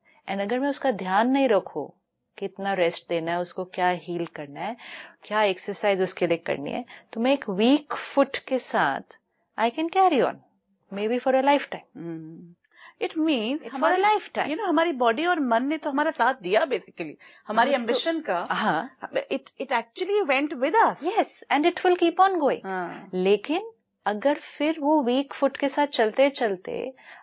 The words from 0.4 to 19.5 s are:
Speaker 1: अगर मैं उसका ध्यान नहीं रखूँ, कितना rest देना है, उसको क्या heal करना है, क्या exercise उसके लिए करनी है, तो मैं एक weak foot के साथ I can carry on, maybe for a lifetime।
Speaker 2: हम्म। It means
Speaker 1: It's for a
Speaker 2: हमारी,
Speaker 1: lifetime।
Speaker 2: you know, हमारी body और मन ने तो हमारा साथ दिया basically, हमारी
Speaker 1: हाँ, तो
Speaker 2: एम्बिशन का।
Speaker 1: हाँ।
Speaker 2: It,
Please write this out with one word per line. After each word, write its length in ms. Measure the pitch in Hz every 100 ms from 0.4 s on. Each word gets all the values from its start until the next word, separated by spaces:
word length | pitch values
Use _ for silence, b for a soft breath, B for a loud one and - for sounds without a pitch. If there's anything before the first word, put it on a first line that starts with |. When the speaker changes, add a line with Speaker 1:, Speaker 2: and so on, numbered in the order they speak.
Speaker 1:
अगर 180 | 202 247
मैं 100 | 277
उसका 220 | 277 269
ध्यान 380 | 202 185 190 233
नहीं 200 | 269 269
रखूँ, 500 | 202 175 - 135 - _ _ _ -
कितना 340 | 196 185 196
rest 360 | 196 170 175 -
देना 240 | 170 160
है, 60 | 170
उसको 260 | 180 -
क्या 240 | 185 - 180
heal 380 | 180 175 170 165
करना 340 | - 147 143
है, 160 | 180 240 B B B B
क्या 200 | - 208
exercise 600 | 214 185 - 202 214 196
उसके 240 | 185 - 175
लिए 100 | 170
करनी 340 | - 143 143
है, 140 | - 247 B B
तो 80 | -
मैं 120 | 240
एक 160 | 277 -
weak 460 | 185 226 285 -
foot 420 | - - - 277 -
के 220 | - 254
साथ 420 | - 226 156 135 - - _ _ _ -
I 120 | 226
can 180 | 233 330
carry 300 | 370 381 294
on, 120 | 160 131 _ _ _ _ _
maybe 240 | 196 214 247
for 140 | 269
a 100 | 262
lifetime। 540 | 269 285 - 160 - -
Speaker 2:
हम्म। 580 | 165 165 160 165 175 175 _ B B B 349
It 60 |
means 400 | 330 311 277 214
Speaker 1:
It's 80 | 294
for 100 | 233
a 40 |
Speaker 2:
हमारी, 280 | 262 311 370
Speaker 1:
lifetime। 420 | 403 427 - -
Speaker 2:
you 100 | 240
know, 140 | 311 415
हमारी 240 | 311 339
body 340 | 269 240 226 339
और 140 | 349
मन 220 | 262 226
ने 160 | 262 311
तो 120 | 311
हमारा 200 | 269 302
साथ 240 | 302 233 262
दिया 180 | 175 196
basically, 500 | 311 208 - - 165 139 B B -
हमारी 240 | 220 247
Speaker 1:
हाँ, 60 | 277
तो 40 |
Speaker 2:
एम्बिशन 380 | 233 262 - 330
का। 260 | 302 180 185
Speaker 1:
हाँ। 480 | 180 208 160 240 _ - - -
Speaker 2:
It, 100 | 269 -